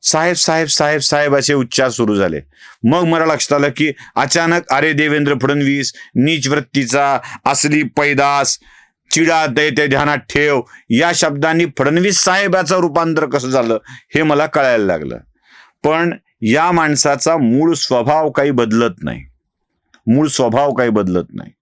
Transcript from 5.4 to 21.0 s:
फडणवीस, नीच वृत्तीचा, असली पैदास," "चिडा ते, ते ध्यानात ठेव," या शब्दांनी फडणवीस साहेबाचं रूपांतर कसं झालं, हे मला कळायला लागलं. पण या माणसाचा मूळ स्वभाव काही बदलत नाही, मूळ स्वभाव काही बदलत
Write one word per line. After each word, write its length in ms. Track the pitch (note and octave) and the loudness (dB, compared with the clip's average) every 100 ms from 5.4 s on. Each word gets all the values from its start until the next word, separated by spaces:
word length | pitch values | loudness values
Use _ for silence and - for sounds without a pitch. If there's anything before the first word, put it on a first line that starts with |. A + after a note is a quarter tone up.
फडणवीस, 500 | C3+ C#3+ C#3 C#3+ C3 - - | 0 0 0 -2 -4 -10 -8
नीच 340 | - C#3 D#3+ C3 | -2 0 0 -2
वृत्तीचा, 720 | D3 C3 C#3 B2+ C3+ C#3+ C3+ - - - | -2 -2 -4 -2 0 0 -2 -4 -6 -2
असली 360 | C#3 D#3 D3 | 0 0 0
पैदास," 760 | C#3 - D3 C#3 C#3 C#3+ C#3 - _ - _ _ _ | -2 -2 0 2 2 2 -2 -4 _ -20 _ _ _
"चिडा 320 | - D#3+ E3 D#3 | -2 0 2 0
ते, 220 | B2 D3+ | 0 0
ते 160 | C3+ D3 | 0 0
ध्यानात 320 | C3+ D3 D3 | 0 0 -2
ठेव," 420 | - C#3+ D3 C#3 A#2+ - _ | -2 -2 0 0 -4 -14 _
या 200 | A#2 E3 | 0 2
शब्दांनी 500 | E3+ E3 C#3+ D#3 D#3+ E3+ C3+ | 0 -2 0 0 0 -2 0
फडणवीस 400 | C#3 D#3+ F#3 F#3 | 0 2 0 0
साहेबाचं 600 | - F#3 G3+ F#3 E3 F#3 | 0 0 0 0 0 0
रूपांतर 460 | F3 D3 E3 D#3 D3+ | 0 0 -2 -2 -2
कसं 220 | C#3+ B2+ | -2 -2
झालं, 300 | C3 A#2 A2 - - _ | -2 0 -2 -6 -20 _
हे 80 | D3 | -2
मला 240 | D#3 C#3+ B2+ | 0 0 0
कळायला 380 | D3+ C3+ A#2 | 0 2 2
लागलं. 340 | G2+ E2 D2 A#1 - _ _ - - _ | 0 -2 -4 -12 -16 _ _ -20 -20 _
पण 300 | D3 D#3 E3+ - _ _ | 0 0 0 -4 _ _
या 280 | G#2+ C3 E3 | 0 2 2
माणसाचा 640 | E3+ D#3 D3 D3+ C#3 - D#3+ | 2 0 0 0 0 0 0
मूळ 380 | A#2+ B2 D#3+ | 2 2 2
स्वभाव 560 | D#3+ - B2+ A#2 D3+ D#3 | 0 -2 -2 2 0 0
काही 200 | C3+ C#3 | 0 0
बदलत 520 | B2+ A#2 A2 A#2 F2+ | 0 0 2 0 -2
नाही, 200 | D2 B1 C2+ _ _ _ _ _ _ _ - | -10 -10 -16 _ _ _ _ _ _ _ 0
मूळ 200 | B2 D3+ | 2 2
स्वभाव 440 | - B2 A#2+ C#3+ | 0 0 2 0
काही 180 | B2 A#2+ | 0 0
बदलत 340 | G#2+ | 0